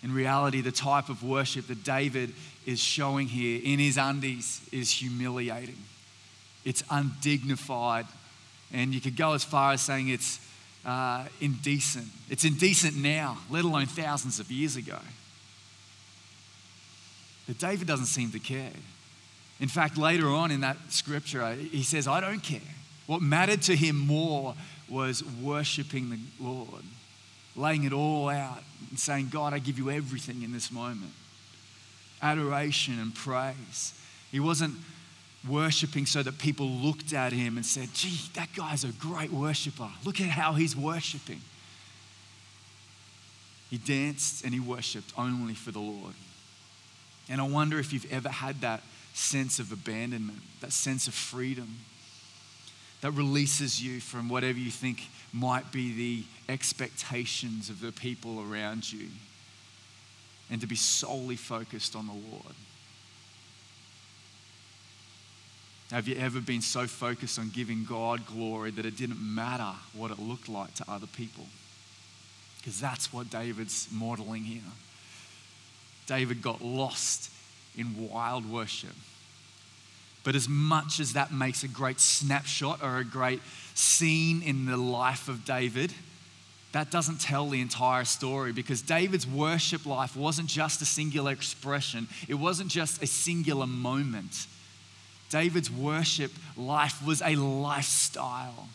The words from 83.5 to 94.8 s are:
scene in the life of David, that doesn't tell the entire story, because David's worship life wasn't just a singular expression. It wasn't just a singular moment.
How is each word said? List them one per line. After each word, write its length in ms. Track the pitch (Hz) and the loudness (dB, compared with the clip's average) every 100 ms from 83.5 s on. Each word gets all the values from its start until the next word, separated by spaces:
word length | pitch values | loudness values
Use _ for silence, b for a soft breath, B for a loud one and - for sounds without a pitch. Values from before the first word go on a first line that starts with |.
| B B | B B
scene 680 | - - - 165 160 165 165 | 2 6 8 8 6 6 4
in 220 | 165 135 | 2 0
the 120 | 131 127 | 2 2
life 520 | 123 123 127 131 - | 2 2 2 0 -4
of 160 | 123 | -6
David, 500 | 110 127 123 117 175 - - - - - - - - | -2 0 0 2 0 -2 -16 -20 -20 -20 -20 -20 -4
that 180 | 147 151 | -2 2
doesn't 300 | 170 156 156 | 2 2 0
tell 300 | - 143 147 | 2 2 2
the 100 | 135 | 2
entire 440 | 127 120 127 127 | 0 4 4 4
story, 480 | 123 - 135 135 127 | 2 0 0 0 0
because 280 | 117 127 127 | -2 -2 -2
David's 460 | - 165 190 185 123 | 2 2 4 2 0
worship 580 | 135 151 165 - 165 | 2 2 4 2 0
life 320 | 151 131 131 135 | -2 -2 -2 0
wasn't 320 | 147 156 165 | 0 0 0
just 320 | 151 156 - | 0 2 2
a 60 | 143 | 0
singular 460 | - 151 143 139 | 2 0 2 0
expression. 760 | 135 - - 135 139 135 117 113 B B | 0 -4 -6 -2 -2 0 -4 -6 B B
It 80 | |
wasn't 360 | 143 165 175 190 | 0 2 2 0
just 320 | 180 156 - | 0 0 0
a 40 | 139 | 0
singular 600 | - - 170 156 139 131 | 2 2 2 2 2 0
moment. 800 | 123 123 135 143 110 92 - - B B B | 0 0 0 0 -2 -6 -8 -10 B B B